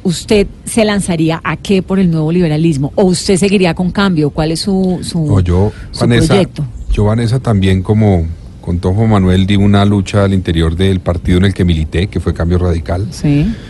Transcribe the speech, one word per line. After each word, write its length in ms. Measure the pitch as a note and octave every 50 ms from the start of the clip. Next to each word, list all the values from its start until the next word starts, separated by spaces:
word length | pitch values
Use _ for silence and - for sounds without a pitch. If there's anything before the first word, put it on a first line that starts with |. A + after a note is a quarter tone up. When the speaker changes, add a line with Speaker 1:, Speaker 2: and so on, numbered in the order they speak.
| -
Speaker 1:
¿usted 440 | G3+ E3 - - - A3+ G#3 G3+ - - - -
se 200 | - - A#3+ G#3+
lanzaría 560 | G#3 G#3 G3+ F3+ - F3+ D#3 D#3+ D#3+ D#3+ E3 -
a 120 | D#3+ D#3
qué 240 | D3+ - - G#3 F#3+
por 180 | F3+ - F#3+ F#3+
el 100 | G3 F3
nuevo 220 | E3 D#3+ D#3 D3+ E3
liberalismo? 600 | F3+ F3+ D#3+ D3+ D3+ E3 E3+ D#3+ C3 C#3 C3 -
¿O 80 | - G#3
usted 320 | F#3 F3+ E3 - - G3+ F3
seguiría 340 | F#3 G3+ G3 G#3 F#3 F3 D#3+
con 180 | - F#3 F3+ -
Cambio? 380 | - G3+ G3 F#3 D3+ D3+ C#3+
¿Cuál 200 | - - D#3 D#3 E3
es 80 | E3
su, 380 | - G3+ F#3+ F#3+ F#3+ F#3 F#3 - -
su, 220 | - - F3 D#3+
Speaker 2:
No, 140 | D3+ G#2 F#2+
yo, 320 | F2+ E2+ F2 F2+ G2 G#2+ - - - - -
Speaker 1:
su 80 | -
Speaker 2:
Vanessa, 260 | A#2 A#2 A#2+ A#2 D#3+ D#3+ -
Speaker 1:
proyecto? 320 | G3+ F3+ - - - D3 B2 A2+ - - - -
Speaker 2:
yo, 120 | - G#2
Vanessa, 340 | G#2 G#2+ A#2+ A#2+ A2+ A#2 C3
también 440 | B2+ A#2+ A2+ G2 F#2+ F#2+ F#2+ F#2+ F#2
como 440 | - G#2+ G#2+ A2 G#2 F#2+ F2 E2 E2 E2 - - - - -
con 200 | - - F2 F2
Tojo 260 | F2 F#2+ F#2 G#2 A2+
Manuel 400 | A2+ A2 G2+ F#2+ F#2 F#2 F#2+ F#2+
di 100 | F#2 G#2
una 280 | G2+ G2 G2+ G2+ G2+ G2+
lucha 400 | G2+ G#2 G2+ F#2 - - G#2 G2
al 100 | G2 G2
interior 400 | F#2+ F2+ - E2+ E2 E2 E2 D#2+
del 240 | E2 F#2+ F#2+ F#2+ F#2
partido 380 | - - F2 E2+ - - F2+ F2+
en 60 | F#2
el 80 | G2 F#2
que 100 | - F#2+
milité, 440 | F2 E2+ D#2 D#2+ D#2 - E2 F2+ G#2+
que 100 | - F#2+
fue 160 | - - D#2+
Cambio 240 | - - E2+ F2+ F2
Radical. 480 | F2 F2+ E2+ E2+ E2+ - F2 F2+ G#2 G2
Speaker 1:
Sí. 360 | - - - D3+ C#3+ C#3+ D3+ G#3 A3+ - - -